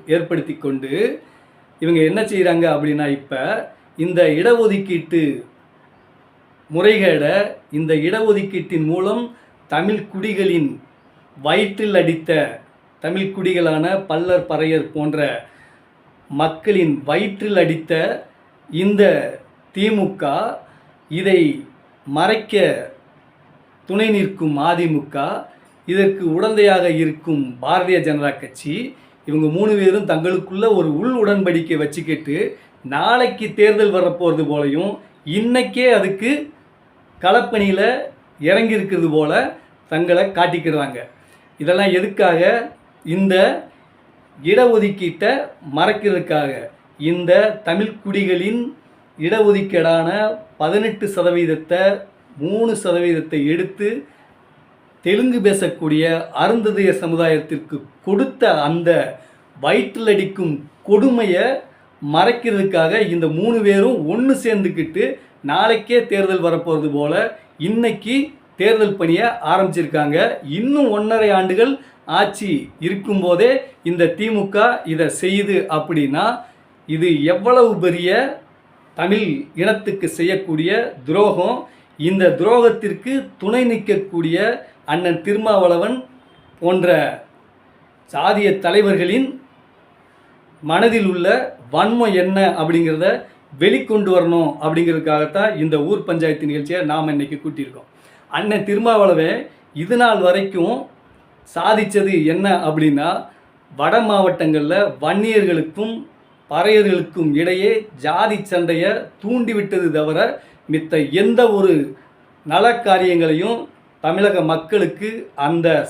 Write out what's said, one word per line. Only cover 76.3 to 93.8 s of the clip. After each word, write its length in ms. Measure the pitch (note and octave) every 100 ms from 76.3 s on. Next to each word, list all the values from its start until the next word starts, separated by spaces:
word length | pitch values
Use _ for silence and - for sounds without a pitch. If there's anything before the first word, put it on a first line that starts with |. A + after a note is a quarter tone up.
| B3 - _ _ _ -
இது 200 | D#3 F3 D3 D#3
எவ்வளவு 400 | F3+ A3+ B3 A3+ F3
பெரிய 260 | F3+ E3+ F3 A3 C4+ - - _ _ _ _ -
தமிழ் 300 | F3+ G#3 F#3+ C#3 - D#3+
இனத்துக்கு 460 | G3+ G#3 G#3 - E3 -
செய்யக்கூடிய 540 | F3 F#3+ F3 D#3 E3+ A3+ A#3+ C3+ B2+
துரோகம். 520 | F#3 G#3 F3 G3+ B3+ - - _ -
இந்த 240 | E3 F#3+ F3+ B2+
துரோகத்திற்கு 720 | G3+ A#3+ A#3 - G3+ - B3+ C4+ - -
துணை 200 | G3 B3 A#3+
நிற்கக்கூடிய 680 | A3 G#3 G3 G3 E3+ D#3+ F3 A3 B3 - _ -
அண்ணன் 360 | E3 F3 E3
திருமாவளவன் 720 | G3+ G#3+ A3 G3 F3 E3+ G#3+ B3+ - - _ _ _ -
போன்ற 360 | E3+ F#3 F3 D#3 C3 - - _ _ _ _ _ _ _ _
சாதிய 400 | C#3+ F#3 G#3 G3 -
தலைவர்களின் 680 | F3 G3+ G3 E3+ F3+ B3 C4 - - _ _ _ _ _ _ _ _ _ _ _
மனதில் 460 | D3+ F3 A3+ A3+ F#3+
உள்ள 160 | F3+ F3+ B3 - - -
வன்மம் 440 | D3+ G#3 A#3+ A3 F#3
என்ன 140 | F#3 F#3+ F#3 E3
அப்படிங்கிறத 500 | D#3+ E3+ D#3+ D#3 F#3+ A#3+ - _ _ C#3
வெளிக்கொண்டு 520 | F#3+ B3